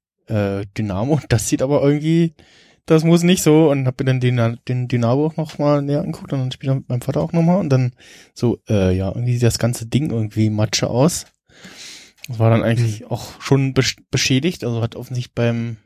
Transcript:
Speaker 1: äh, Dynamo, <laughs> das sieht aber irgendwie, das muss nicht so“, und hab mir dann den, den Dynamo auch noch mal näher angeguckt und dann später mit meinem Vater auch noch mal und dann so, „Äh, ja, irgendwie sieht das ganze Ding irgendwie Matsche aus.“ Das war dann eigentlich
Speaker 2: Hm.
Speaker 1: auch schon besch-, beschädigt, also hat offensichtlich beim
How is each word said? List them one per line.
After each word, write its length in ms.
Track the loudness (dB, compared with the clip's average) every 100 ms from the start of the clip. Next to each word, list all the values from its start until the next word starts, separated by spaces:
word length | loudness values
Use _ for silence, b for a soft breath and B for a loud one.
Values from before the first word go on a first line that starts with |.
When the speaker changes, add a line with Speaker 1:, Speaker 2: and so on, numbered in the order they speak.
| _ _ -6
Speaker 1:
äh, 400 | -2 -2 -4 -6 -6
Dynamo, 420 | -4 -4 -2 -4
<laughs> 40 | -2
das 200 | -2 0
sieht 140 | -2
aber 200 | 0 2
irgendwie, 520 | 2 0 0 0 0 -4 b b b b 0
das 180 | 2
muss 180 | 4 4
nicht 200 | 4 2
so“, 280 | 4 6 6
und 160 | 2 0
hab 140 | -2
mir 60 | 0
dann 140 | 0
den, 380 | 0 2 0 -2 -6
den 200 | -4 -2
Dynamo 380 | 0 2 2 0
auch 100 | -2
noch 220 | -6 -2
mal 220 | 0 0
näher 180 | 0 -2
angeguckt 320 | -4 -8 -6
und 80 | -4
dann 120 | -4
später 220 | -4 -4
mit 140 | -4 -2
meinem 140 | -6
Vater 180 | -4 -2
auch 120 | -2
noch 100 | 2
mal 140 | 2 2
und 120 | 2
dann 240 | 2 0 -4 B B B
so, 240 | -4 -2 -2 0
„Äh, 280 | 2 2 2
ja, 120 | -2
irgendwie 260 | -4 -2
sieht 100 | 2
das 140 | 2 2
ganze 280 | -2 -2 -2
Ding 240 | -2 -2
irgendwie 400 | -2 -4 0 0
Matsche 400 | 2 0 -2 -2
aus.“ 360 | 2 2 0 -8 _ _ B B B B B B B -10
Das 100 | 0
war 120 | 2
dann 120 | 4
eigentlich 360 | 2 0 0 -2
Speaker 2:
Hm. 100 | -8
Speaker 1:
auch 280 | -10 -10 -10
schon 340 | 0 2 2
besch-, 220 | 0 -2 -4 _
beschädigt, 540 | -4 0 0 0 -4
also 180 | -4 -4
hat 140 | -4 -6
offensichtlich 380 | -10 -8 -6
beim 420 | -2 0 0 -4 -10